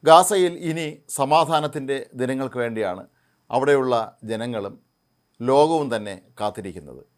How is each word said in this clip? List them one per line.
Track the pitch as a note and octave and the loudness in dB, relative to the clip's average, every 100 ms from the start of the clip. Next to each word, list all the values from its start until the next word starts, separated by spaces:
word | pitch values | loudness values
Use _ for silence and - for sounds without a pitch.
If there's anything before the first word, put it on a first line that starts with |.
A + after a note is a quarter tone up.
| D3 | 10
ഗാസയിൽ | D#3+ F3+ G3+ F3+ E3+ F3 | 8 8 2 0 -2 -6
ഇനി | D#3+ D#3 D#3 _ - | -6 -6 -10 _ -4
സമാധാനത്തിൻ്റെ | C3+ D#3 D#3 D#3+ D3+ D3+ C3+ C3+ - B2+ | 2 2 2 0 -2 -8 -6 -6 -6 -6
ദിനങ്ങൾക്ക് | B2 C3 C3+ B2 | -4 -4 -6 -6
വേണ്ടിയാണ് | A#2+ A2 G2+ F#2 - _ _ _ _ A#2 | -6 -4 -6 -6 -12 _ _ _ _ -2
അവിടെയുള്ള | C#3 C#3 B2+ A#2+ A2+ _ A2 | 2 2 2 -2 -2 _ -10
ജനങ്ങളും | A2 A#2 A#2 G2 - _ _ _ _ _ _ A#2+ | -8 -6 -6 -8 -12 _ _ _ _ _ _ 0
ലോകവും | C3+ D#3 D#3+ C#3+ A#2 | 4 4 2 -2 -4
തന്നെ | G#2 F#2+ _ - | -6 -14 _ -6
കാത്തിരിക്കുന്നത്. | G#2 - F#2+ F2 D2+ B1 A#1+ | -6 -6 -14 -14 -18 -20 -20